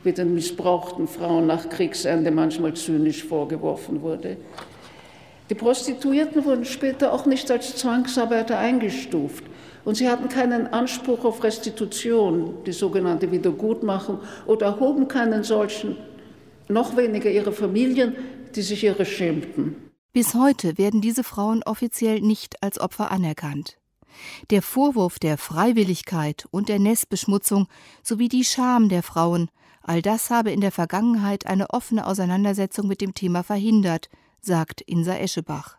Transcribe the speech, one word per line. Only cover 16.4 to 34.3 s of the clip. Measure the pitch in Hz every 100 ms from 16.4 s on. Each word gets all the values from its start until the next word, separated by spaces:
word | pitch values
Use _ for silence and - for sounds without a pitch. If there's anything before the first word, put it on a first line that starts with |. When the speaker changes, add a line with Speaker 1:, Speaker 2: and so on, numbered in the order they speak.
| - - -
Speaker 1:
noch | 208 233 240
weniger | 240 208 214
ihre | 202 202
Familien, | 202 202 196 254 262 247 - - - - -
die |
sich | 190 202
ihrer | 214 190 190
schämten. | - 175 160 - - 156 151 - _ _
Speaker 2:
Bis | 247 233
heute | 233 269 277 175 160
werden | 196 214
diese | 214 233 240
Frauen | - 208 226
offiziell | - 220 240 - 226 220
nicht | 208 214 - -
als | 196 -
Opfer | 180 - 214
anerkannt. | 190 170 156 151 143 156 - _ _ _ - - - -
Der | 208
Vorwurf | - - 285 247 180 -
der | 160 151
Freiwilligkeit | - 156 214 226 190 180 - 170 151 151 -
und | 185 208
der | 202
Nestbeschmutzung | 202 226 - 190 - 196 - 202 190 - - -
sowie | - 214 240
die | 254 254
Scham | - 254 247 220
der | 180
Frauen, | - - 170 170 170 _ _ _
all | - 170
das | 165 220 -
habe | 233 220
in | 180
der | 196
Vergangenheit | - 170 185 233 233 202 202 -
eine | 190 202
offene | 247 - 220 -
Auseinandersetzung | 190 180 185 202 196 196 - 202
mit | 196
dem | 196
Thema | 185 185 175
verhindert, | 180 208 208 220 190 165 - _ _